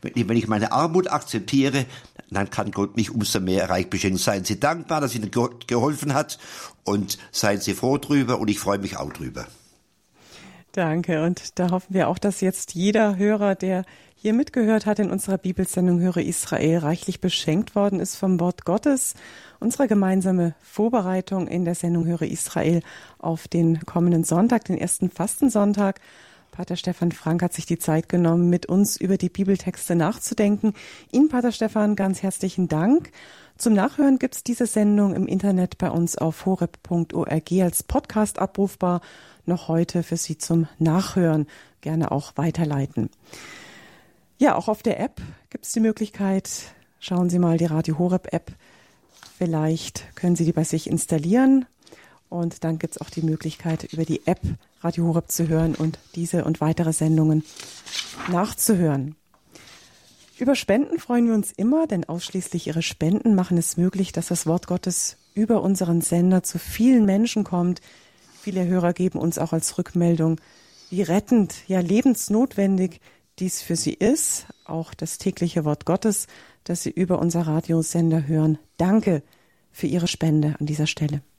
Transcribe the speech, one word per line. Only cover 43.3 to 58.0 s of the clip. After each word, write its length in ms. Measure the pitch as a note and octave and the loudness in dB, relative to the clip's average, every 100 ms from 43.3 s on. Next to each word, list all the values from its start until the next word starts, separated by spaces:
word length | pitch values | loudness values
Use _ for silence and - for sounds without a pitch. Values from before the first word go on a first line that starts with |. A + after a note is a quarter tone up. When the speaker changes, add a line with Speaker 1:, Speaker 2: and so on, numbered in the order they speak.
| - - - - - - - _ _ _ _ | -20 -18 -20 -20 -20 -20 -20 _ _ _ _
Speaker 2:
Ja, 160 | C#4 - | 2 2
auch 120 | F3 | -2
auf 140 | G#3+ | -2
der 160 | - - | -2 -2
App 200 | A3+ - - - _ | -4 -8 -16 -16 _
gibt's 220 | - - | -16 -8
die 80 | - | 0
Möglichkeit. 720 | A3+ G#3+ G#3+ - G3 F#3+ - - - - _ _ | 0 0 -6 -2 0 0 -2 -12 -14 -20 _ _
Schauen 300 | - F3+ F3+ | -4 0 2
Sie 80 | F3 | 2
mal 180 | F3 E3 | 2 4
die 80 | E3 | 2
Radio 320 | D#3 E3 D#3 | 0 -2 0
Horeb 340 | F3 F#3 - | 2 0 -2
App. 180 | E3 - - _ - _ _ _ _ - - | -6 -6 -20 _ -20 _ _ _ _ -20 -6
Vielleicht 760 | F3+ D#3+ D#3 D#3+ - - - - | -2 0 0 -2 -6 -14 -16 -4
können 200 | F3+ F3 | 0 2
Sie 80 | |
die 80 | E3 | 2
bei 120 | E3 | 0
sich 240 | D#3+ D#3+ - | 0 -2 -2
installieren. 760 | E3 - D#3+ D#3 A3+ C4+ C4+ B3+ _ _ - - _ _ | -4 0 -2 2 4 6 4 2 _ _ -20 -20 _ _
Und 360 | F3 E3+ - | -4 -4 -4
dann 140 | E3 D#3+ | -4 -2
gibt's 220 | D#3+ - | -6 -8
auch 80 | E3 | -10
die 140 | - | -4
Möglichkeit, 600 | D#3+ D#3+ D#3+ - E3+ D#3+ - | -2 -2 -4 -6 -4 -4 -6
über 120 | D#3 | -6
die 220 | D#3+ D#3+ - | -2 -2 -2
App 140 | F3+ - - _ _ | -2 -2 -6 _ _
Radio 240 | E3+ E3+ E3+ | -6 -2 0
Horeb 240 | E3 D#3+ | 0 -2
zu 160 | - E3 | -2 0
hören 260 | D#3+ E3 D3+ | 2 2 0
und 220 | D#3+ D#3+ _ - | -2 -4 _ -8
diese 280 | E3+ F3+ | -2 -2
und 160 | - E3 | 0 0
weitere 320 | D3+ D#3+ E3 | 0 2 0
Sendungen 520 | D#3+ D#3+ D#3+ D#3 D#3 D#3 - - - - - | 0 2 4 4 2 0 -14 -18 -18 -12 -10